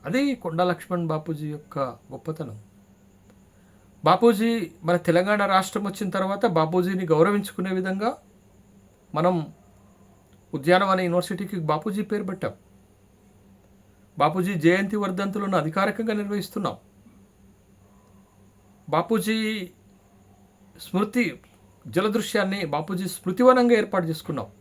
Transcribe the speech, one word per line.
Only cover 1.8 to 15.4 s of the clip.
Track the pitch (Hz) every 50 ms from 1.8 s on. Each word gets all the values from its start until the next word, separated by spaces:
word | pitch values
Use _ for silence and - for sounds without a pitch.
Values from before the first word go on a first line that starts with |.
| 135 127 117 110 _ -
గొప్పతనం. | - - - - 156 - - 117 104 - - - _ - - _ - _ _ _ _ _ _ - - - - _ _ _ _ _ - - _ - - - - 151
బాపూజీ, | 175 185 233 233 226 196 220 233 233 233 185 156 - - -
మన | 160 175 175 170 175
తెలంగాణ | 160 175 185 202 208 208 202 196 190
రాష్ట్రం | 190 185 - - 214 202 202
వచ్చిన | 202 - 208 185 170 190
తర్వాత | 190 190 196 196 - - 170 165
బాపూజీని | 156 156 170 180 180 185 196 185 185 160 160
గౌరవించుకునే | 151 165 196 202 208 202 - - - 185 190 185 185
విధంగా | 185 190 190 196 208 240 - - _ _ _ _ _ _ _ - _ _ _ - _ _ _ _ _ _ -
మనం | 147 165 180 185 170 151 - - _ _ _ _ _ _ _ _ _ - _ _ _ _ _ - _ _ _ - 143
ఉద్యానవన | 131 160 180 185 196 196 190 185 185
యూనివర్సిటీకి | 175 170 180 175 - 190 170 202 - - 180 160 156
బాపూజీ | 151 156 - 220 190 208 208 -
పేరు | 214 202 190 185
పెట్టాం. | 190 180 - 107 - _ _ _ _ - _ _ _ _ _ _ _ _ _ _ _ _ _ - - _ _ _ _ _ _ _ _ _ _ _ _ -
బాపూజీ | 156 160 160 185 180 190 202 165 147
జయంతి | 165 180 190 196 196 220 208 202
వర్ధంతులను | 190 180 180 196 196 190 208